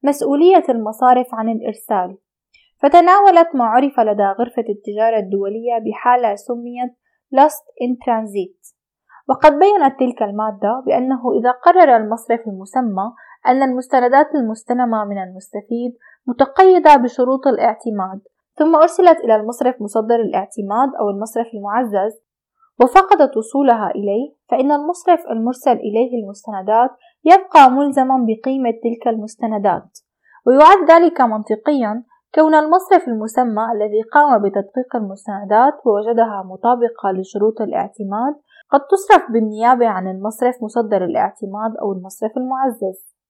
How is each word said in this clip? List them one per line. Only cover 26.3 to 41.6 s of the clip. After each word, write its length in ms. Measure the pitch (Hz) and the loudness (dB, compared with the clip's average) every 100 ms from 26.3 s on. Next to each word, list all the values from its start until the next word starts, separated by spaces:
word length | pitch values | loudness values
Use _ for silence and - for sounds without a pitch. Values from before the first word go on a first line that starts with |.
| 202 - 202 190 220 254 _ _ _ | -16 -14 -12 -2 0 0 _ _ _
يبقى 480 | 302 381 381 320 269 | 4 4 6 6 6
ملزمًا 540 | 254 285 277 262 262 233 | 6 -2 0 0 0 -2
بقيمة 440 | 220 262 269 247 | -4 -4 -4 -4
تلك 360 | 226 240 233 247 | -4 -6 -6 -4
المستندات، 920 | 226 214 - 226 214 202 175 - - _ _ _ _ - | -4 -8 -8 -6 -2 -2 -4 -8 -20 _ _ _ _ 2
ويعد 440 | 262 311 392 330 | 8 8 8 6
ذلك 300 | 330 339 349 | 6 6 2
منطقيًا 840 | 240 214 214 214 - 294 220 220 240 _ _ - | -2 -2 -6 -4 -2 -2 -2 -6 -12 _ _ 0
كون 200 | 311 311 | 4 4
المصرف 520 | 311 359 370 370 - | 2 0 2 2 2
المسمى 580 | 220 220 240 247 208 226 226 | -6 -4 -2 -2 -2 -4 -4
الذي 260 | 208 214 220 | -2 -4 0
قام 280 | 294 294 233 | 2 4 2
بتدقيق 540 | 202 202 196 - 254 240 | 0 -4 -6 -8 -8 -8
المستندات 800 | 202 196 - 202 202 208 262 294 247 | -8 -12 -14 -12 -2 2 2 0 -2
ووجدها 580 | 208 214 233 226 202 190 | -2 -2 0 -2 -2 -12
مطابقة 640 | 185 226 247 233 233 196 | -6 -2 0 -2 -4 -6
لشروط 500 | 190 190 208 208 220 | -6 -8 -2 -2 -2
الاعتماد 760 | 214 - 202 _ 196 202 254 294 _ _ _ | -6 -6 -8 _ -10 -6 -6 -8 _ _ _
قد 100 | 277 277 | -2 0
تصرف 400 | 381 - 277 254 | -4 2 2 2
بالنيابة 560 | 226 220 214 233 247 233 | -4 -4 -2 0 2 0
عن 200 | 190 185 | -2 -8
المصرف 480 | 190 202 220 247 247 | -8 -10 -4 -4 -4
مصدر 400 | 220 240 220 202 | -8 -6 -2 -2
الاعتماد 680 | 180 - 220 - 202 202 | -2 -4 -4 -6 -14 -8